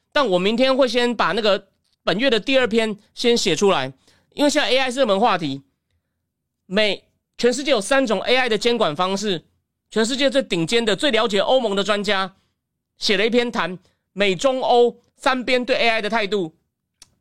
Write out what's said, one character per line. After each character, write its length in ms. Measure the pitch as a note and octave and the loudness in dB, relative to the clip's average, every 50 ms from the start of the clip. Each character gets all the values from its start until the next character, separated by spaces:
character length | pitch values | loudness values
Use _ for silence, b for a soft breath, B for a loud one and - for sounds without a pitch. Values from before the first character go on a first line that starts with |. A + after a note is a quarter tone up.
| _ _ _ | _ _ _
但 160 | D4 C#4+ A#3 | -2 0 2
我 100 | F#3 F3+ | 2 2
明 180 | F3+ G3+ A3+ | 2 0 0
天 200 | A#3 C4 C4+ C4+ | 2 2 2 2
会 100 | B3+ C#4 | 2 2
先 260 | B3+ G#3 B3 A#3+ A#3+ A#3+ | 2 2 0 0 0 0
把 160 | - G#3+ E3 E3 | 0 0 0 0
那 100 | G#3+ G#3+ | 0 0
个 240 | G#3+ F#3+ G#3 - _ _ _ _ _ _ _ _ | 0 0 0 -4 _ _ _ _ _ _ _ _
本 120 | - E3+ F#3+ | -4 -2 0
月 120 | B3+ C#4 | 0 0
的 80 | A#3 A3 | 0 0
第 180 | - - C4+ | 0 0 0
二 120 | C4 C4 A3+ | 0 2 2
篇 280 | G#3 A3+ A3+ A3 G#3 G3+ b b b | 0 0 0 -2 -4 -8 b b b
先 220 | - - A#3+ A#3+ | -4 0 0 2
写 200 | A#3 - G#3 D#3+ | 2 0 0 0
出 160 | C#3+ G3+ G3 F#3 | 2 2 2 2
来， 200 | D3+ C3 C3 C3+ b b b b b b b _ | 2 -2 -4 -10 b b b b b b b _
因 120 | - C#4 | 0 0
为 60 | D4 | 2
现 120 | C#4+ D4 C#4 | 2 2 0
在 80 | G3+ | 0
A 80 | A#3+ C4 | 0 0
I 120 | C4+ C4 A#3 | 0 -2 0
是 80 | C4 | 0
热 60 | C4+ | 0
门 120 | A3+ G3 F#3+ | 0 2 2
话 180 | A3 A#3+ G3+ | 2 2 0
题， 260 | F3 F3 D3 C3+ C#3 C#3 _ _ _ _ _ _ _ _ _ _ _ _ _ _ _ _ _ _ _ _ | 0 -2 -4 -6 -8 -12 _ _ _ _ _ _ _ _ _ _ _ _ _ _ _ _ _ _ _ _
美-， 360 | - F#3 G#3 G#3+ G#3 F#3 - - _ _ _ _ _ _ | -4 -2 0 0 0 -2 -4 -8 _ _ _ _ _ _
全 160 | - - A#3+ B3 | -2 0 0 0
世 120 | A#3+ D4 | 0 0
界 80 | C#4 C#4 | 0 0
有 80 | A3 | 0
三 260 | G3 - C4+ C4+ C4+ | 0 0 0 0 2
种 140 | A3 A3 F#3+ | 0 -2 -2
A 160 | - - A#3+ | 0 0 0
I 120 | C4 B3+ B3 | 0 0 0
的 80 | A3 | -2
监 220 | G3+ - A#3+ A#3+ A#3 | -2 0 -2 0 0
管 160 | G#3+ E3+ D3 | 0 -2 0
方 220 | D3 F3+ F#3 G3 | -2 -2 -2 -2
式， 280 | G3 G3+ G#3+ F#3+ D#3 - _ _ _ _ _ _ _ _ _ | -4 -4 -4 -4 -6 -8 _ _ _ _ _ _ _ _ _
全 160 | - G#3+ A3+ | -2 -2 -2
世 100 | G#3+ C#4 | -2 0
界 140 | A#3+ B3+ C4 | 0 0 0
最 100 | - C#4 | 2 0
顶 240 | C4 C4+ G#3 E3+ E3 | -2 0 -2 -2 -2
尖 200 | D#3+ A3+ A#3 A#3 | 0 0 0 0
的、 100 | A3 G3+ | 0 0
最 160 | - - D4+ | 0 0 0
了 160 | A3+ A3 A3+ | 0 0 0
解 140 | A#3+ F#3+ G3 | 0 0 0
欧 180 | - - C4 C4 | 0 2 2 0
盟 160 | A3+ G#3+ G3 | 0 0 -2
的 80 | G3 G3+ | -2 -2
专 220 | F#3+ G#3+ G3+ G3+ | -2 -2 -2 -2
家 320 | F#3 G#3 F#3+ F#3+ F#3 - _ _ _ _ _ _ _ _ _ _ _ _ | -2 -2 -2 -4 -6 -10 _ _ _ _ _ _ _ _ _ _ _ _
写 200 | _ - - G#3+ | _ -2 0 0
了 100 | F#3+ B3+ | 2 2
一 40 | B3+ | 2
篇 200 | G#3 A#3+ A#3+ B3 | 2 0 0 0
谈 260 | A#3 A#3 F3 E3 F#3 E3+ - _ _ _ _ _ _ | -2 -4 -4 -4 -6 -12 -16 _ _ _ _ _ _
美 240 | F#3 G3+ G3+ F#3 | -2 0 0 0
中 260 | E3 - C4+ C4 C4 B3 | 0 0 0 0 0 0
欧 340 | - B3 A#3+ A#3+ A#3+ A#3+ - _ _ _ | 2 4 4 4 4 2 -4 _ _ _
三 280 | _ - C#4 B3+ B3+ A#3+ | _ -2 -2 -2 0 -2
边 200 | A#3+ B3+ B3 B3 | -2 -2 -2 0
对 120 | G#3 C4 | 0 0
A 120 | - D#3 A#3 | 0 2 0
I 140 | A3+ A3 G#3 | 0 0 -2
的 60 | G#3 | -2
态 180 | G#3 A#3 G#3+ | -2 -2 -2
度， 280 | G3 G3+ G#3 F3+ D#3+ - _ _ _ _ _ _ _ _ _ - _ _ _ | -2 -2 -4 -4 -6 -8 _ _ _ _ _ _ _ _ _ -20 _ _ _